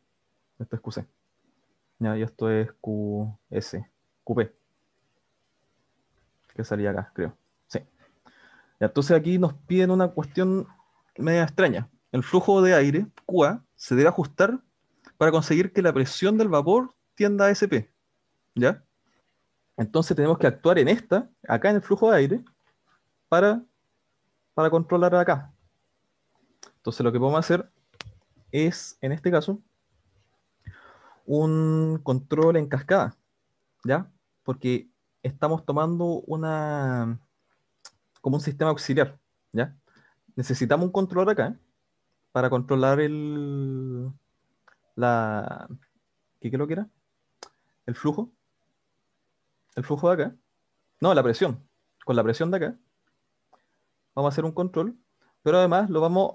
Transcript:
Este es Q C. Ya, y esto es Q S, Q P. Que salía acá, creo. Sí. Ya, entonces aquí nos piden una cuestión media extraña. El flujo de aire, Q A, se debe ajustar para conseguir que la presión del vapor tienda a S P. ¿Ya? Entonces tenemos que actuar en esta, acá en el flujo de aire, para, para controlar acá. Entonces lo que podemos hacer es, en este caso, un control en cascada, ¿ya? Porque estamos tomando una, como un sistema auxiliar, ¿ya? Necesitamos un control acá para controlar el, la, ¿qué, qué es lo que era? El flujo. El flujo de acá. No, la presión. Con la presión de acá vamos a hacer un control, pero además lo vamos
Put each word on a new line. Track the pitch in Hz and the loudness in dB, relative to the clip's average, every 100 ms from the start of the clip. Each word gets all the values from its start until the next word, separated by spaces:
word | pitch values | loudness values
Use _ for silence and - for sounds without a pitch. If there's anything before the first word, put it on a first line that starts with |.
| _ _ _ _ _ _ | _ _ _ _ _ _
Este | 117 113 | -12 -12
es | |
Q | - | -12
C. | 107 - _ _ _ _ _ _ _ _ - | -12 -14 _ _ _ _ _ _ _ _ -8
Ya, | 110 107 | -6 -4
y | |
esto | 110 - 110 | -6 -4 -2
es | 110 110 - | 0 -2 -8
Q | 113 107 104 104 107 104 _ | -8 -6 -6 -6 -8 -10 _
S, | - - - - _ _ _ | -8 -8 -12 -14 _ _ _
Q | - | -6
P. | 117 107 _ _ _ _ _ _ _ _ _ _ _ _ _ _ _ _ _ _ _ _ | -4 -4 _ _ _ _ _ _ _ _ _ _ _ _ _ _ _ _ _ _ _ _
Que | - | -12
salía | 113 104 101 | -6 -2 -2
acá, | 98 - | -4 -8
creo. | - 82 - _ _ _ | -6 -8 -8 _ _ _
Sí. | - - _ _ _ _ _ _ _ _ - | -10 -10 _ _ _ _ _ _ _ _ -4
Ya, | 110 | -2
entonces | 147 143 | -2 4
aquí | 165 160 180 | 2 4 0
nos | 175 | 0
piden | - - 180 185 | -2 -2 2 2
una | 185 180 | 2 0
cuestión | 156 143 - 185 190 - - _ _ _ - | -2 -6 -2 0 -2 -4 -16 _ _ _ -8
media | 160 170 | 0 0
extraña. | 160 - 143 92 120 _ _ | 0 2 0 0 -6 _ _
El | 127 | -4
flujo | - 180 180 196 | 0 0 4 4
de | 185 | 6
aire, | 165 143 151 214 - - | 6 4 0 -4 -10 -4
Q | 180 | 2
A, | 147 233 _ _ | 2 0 _ _
se | - | -2
debe | 127 156 | 4 4
ajustar | 180 139 - 202 262 _ _ _ _ _ - | 4 -6 0 0 0 _ _ _ _ _ 0
para | 156 | 2
conseguir | 160 156 165 185 | 2 2 0 2
que | - | 2
la | 175 | 2
presión | 135 131 - 190 220 | 2 -2 -2 0 2
del | 214 | 2
vapor | 151 156 226 254 _ _ | 2 4 2 0 _ _
tienda | - 208 202 | -2 0 2
a | 202 | 2
S | 202 202 | 2 0
P. | 127 - _ _ _ _ _ _ | 0 -4 _ _ _ _ _ _
¿Ya? | 120 127 208 _ _ _ _ _ _ _ _ _ - | 0 0 0 _ _ _ _ _ _ _ _ _ -6
Entonces | 107 160 160 | -2 -2 0
tenemos | 151 147 165 | 0 2 2
que | 135 | 2
actuar | - 165 165 | 2 2 4
en | 135 | 4
esta, | 233 - 190 269 _ - | 2 0 -2 -2 _ -4
acá | 113 196 | 0 2
en | 208 | 0
el | |
flujo | - 202 226 | 0 0 4
de | 185 | 4
aire, | 139 233 - _ _ _ _ _ _ _ - | 2 -2 -8 _ _ _ _ _ _ _ 0
para, | 170 202 233 240 _ _ _ _ _ _ _ _ | 2 4 2 -6 _ _ _ _ _ _ _ _
para | - 160 | 0 2
controlar | 165 165 175 180 | 2 2 2 2
acá. | 180 175 143 - _ _ _ _ _ _ _ _ _ _ _ - _ | 2 2 0 -4 _ _ _ _ _ _ _ _ _ _ _ -20 _
Entonces | - - | -12 -4
lo | 120 | -2
que | 120 | 0
podemos | 135 156 | 0 0
hacer | 160 175 - _ _ _ - - _ _ _ | 0 -2 -2 _ _ _ -20 -20 _ _ _
es, | 143 160 - - - | -2 -2 -2 -14 -10
en | 135 | -8
este | 151 180 | -4 0
caso, | 170 - 208 _ _ _ _ _ _ _ _ _ _ - - - - _ _ | 0 0 -6 _ _ _ _ _ _ _ _ _ _ -20 -20 -20 -20 _ _
un | - 147 156 160 156 160 160 160 | -4 0 2 2 2 0 0 -2
control | 139 127 - 151 160 165 | -2 -4 -2 2 4 4
en | 143 | 0
cascada, | 139 - 190 - - _ _ _ _ _ _ | -6 0 0 0 -6 _ _ _ _ _ _
¿ya? | 120 147 190 _ _ _ | -4 -4 -4 _ _ _
Porque | - 131 127 123 - _ _ _ | -10 -6 -2 -4 -6 _ _ _
estamos | 127 - 151 160 | -12 -4 -2 -2
tomando | - 147 160 170 175 170 - | -4 -2 -2 -2 -2 -4 -6
una, | 156 160 156 151 147 135 123 117 117 _ _ _ _ _ _ - _ _ _ | -6 -4 -4 -4 -4 -4 -2 -4 -6 _ _ _ _ _ _ -20 _ _ _
como | 135 143 | -4 -4
un | |
sistema | 143 139 156 | -4 -2 -2
auxiliar, | 151 - 139 139 - _ _ _ | -2 -2 0 0 -2 _ _ _
¿ya? | 110 135 - _ _ _ _ _ - | -4 -4 -8 _ _ _ _ _ -10
Necesitamos | 127 131 120 147 | -6 -4 0 0
un | 180 | 0
control | 196 190 185 190 | -2 -2 0 0
acá | 208 117 240 _ _ _ _ _ _ _ | 0 -2 -6 _ _ _ _ _ _ _
para | 131 123 | -2 0
controlar | 127 135 135 135 139 | 0 0 0 2 2
el, | 151 151 151 147 143 139 135 131 131 123 131 139 _ _ _ _ _ _ _ | 0 -2 -6 -8 -8 -6 -6 -6 -8 -10 -10 -14 _ _ _ _ _ _ _
la, | - 120 117 110 104 98 - - 131 _ _ _ _ _ _ | -2 0 2 0 -4 -8 -12 -16 -20 _ _ _ _ _ _
¿qué, | 117 | -2
qué | 127 | -2
es | |
lo | 147 | 0
que | |
era? | 165 214 _ _ _ _ _ - _ _ _ - | -4 -8 _ _ _ _ _ -20 _ _ _ -10
El | |
flujo. | 123 147 151 240 _ _ _ _ _ _ _ _ _ _ _ _ _ _ - | -6 -4 -4 -8 _ _ _ _ _ _ _ _ _ _ _ _ _ _ -12
El | |
flujo | 127 143 170 | -6 0 0
de | 175 | 2
acá. | - - _ _ _ _ _ - | -2 -6 _ _ _ _ _ -2
No, | 170 | 2
la | 156 | 4
presión. | 123 113 180 117 - _ _ _ | 4 2 0 -2 -12 _ _ _
Con | - 120 | -2 0
la | |
presión | 110 113 165 | 0 0 -2
de | 190 | -2
acá | 175 - _ _ _ _ _ _ _ _ _ _ _ _ _ | -4 -8 _ _ _ _ _ _ _ _ _ _ _ _ _
vamos | 135 143 | -2 -2
a | |
hacer | 143 | -2
un | 160 | -4
control, | 165 180 160 196 240 _ _ _ _ | -4 -4 -2 -4 -8 _ _ _ _
pero | 151 180 | 0 4
además | 180 180 208 | 4 2 0
lo | 156 | 0
vamos | 165 180 196 | 0 2 0